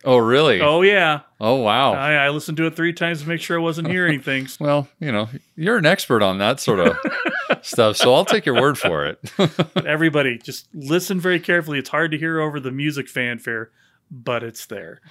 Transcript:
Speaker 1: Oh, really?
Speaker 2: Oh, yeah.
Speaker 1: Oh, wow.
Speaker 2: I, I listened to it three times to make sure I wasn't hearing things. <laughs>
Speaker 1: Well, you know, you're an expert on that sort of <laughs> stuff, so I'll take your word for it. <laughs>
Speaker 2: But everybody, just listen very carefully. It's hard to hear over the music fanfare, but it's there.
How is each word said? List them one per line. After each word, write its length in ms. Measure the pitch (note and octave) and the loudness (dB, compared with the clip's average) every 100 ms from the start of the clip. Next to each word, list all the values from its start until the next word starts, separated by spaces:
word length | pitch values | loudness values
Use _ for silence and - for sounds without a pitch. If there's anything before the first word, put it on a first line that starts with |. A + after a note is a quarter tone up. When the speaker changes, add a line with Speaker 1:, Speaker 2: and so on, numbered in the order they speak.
| - | 4
Speaker 1:
Oh, 100 | B2+ | 4
really? 440 | A2+ C3 D#3 G2+ | 6 4 4 4
Speaker 2:
Oh, 220 | D3 D#3+ | 4 4
yeah. 380 | G3 G3+ E3 D3 - - | 4 4 2 0 -6 -4
Speaker 1:
Oh, 140 | G#2+ C3+ | 0 2
wow. 360 | A2 A2+ C3+ G2+ | 4 4 4 2
Speaker 2:
I, 180 | C#3+ | 0
I 160 | D3+ C#3 | 2 2
listened 260 | D3 D3 D#3 | 0 -6 -2
to 80 | E3 | -2
it 120 | D#3+ | 0
three 160 | E3 | -4
times 300 | E3+ E3+ E3 | -2 -4 -4
to 40 | D3 | -6
make 140 | E3 | -6
sure 180 | - E3+ | -4 -2
I 20 | |
wasn't 280 | E3 D#3+ E3 | -2 -2 -2
hearing 320 | F#3 F3 C#3+ | 0 0 0
things. 360 | C#3 C3+ C3 - | -2 -4 -6 -6
<laughs> 40 | |
Speaker 1:
Well, 260 | D3 D3 C#3 - | 0 0 -2 -8
you 100 | D#3 | -4
know, 160 | G#2 A2+ C3+ _ - | -4 -4 -8 _ -6
you're 200 | D#3+ A#3 | -2 2
an 80 | D#3 | 2
expert 380 | - - A#2+ | 2 2 2
on 140 | G2+ F#2+ | 2 2
that 240 | G#2 C3+ | 0 0
sort 180 | - G2+ | 0 2
of 160 | E2+ - - - - | 2 2 -4 -4 -6
<laughs> 320 | - - - | -6 -4 -6
stuff, 360 | - - A2 G#2 | -4 2 2 4
so 160 | B2 | 4
I'll 100 | C3 F#3+ | 4 4
take 200 | G#3+ - | 0 0
your 100 | B2+ | 2
word 180 | C#3 C3+ | 2 0
for 280 | - D#2+ D2 | -2 -2 -4
it. 140 | - - - | -6 -10 -2
<laughs> 0 | |
Speaker 2:
But 480 | F3 - D#3+ - E3+ | -2 0 -4 -4 -4
everybody, 520 | D3+ E3 D3 C3+ A#2 | 0 0 2 -2 -4
just 320 | - C3 - | -10 -16 -16
listen 460 | D#3+ C#3 E3+ F3+ F#3 | -12 -2 -2 -2 -4
very 220 | F3+ F3 | 0 -2
carefully. 360 | F3 F3 D#3+ C#3+ | 0 0 0 -6
It's 120 | B2+ | -4
hard 200 | D3+ D#3+ | -2 -2
to 60 | D#3 | -4
hear 220 | E3 D#3+ | -4 -4
over 220 | D3+ D3 | -4 -6
the 100 | C3 | -8
music 380 | C3 D3 C#3 B2+ | -6 -4 -6 -8
fanfare, 640 | C3+ B2 A#2+ B2 A#2 A2+ _ _ _ - | -6 -6 -6 -8 -8 -10 _ _ _ -20
but 340 | C3 A#2+ A#2+ | -14 -6 -6
it's 220 | A#2 A2+ - | -6 -14 -14
there. 340 | G#2 E2 - _ | -14 -14 -20 _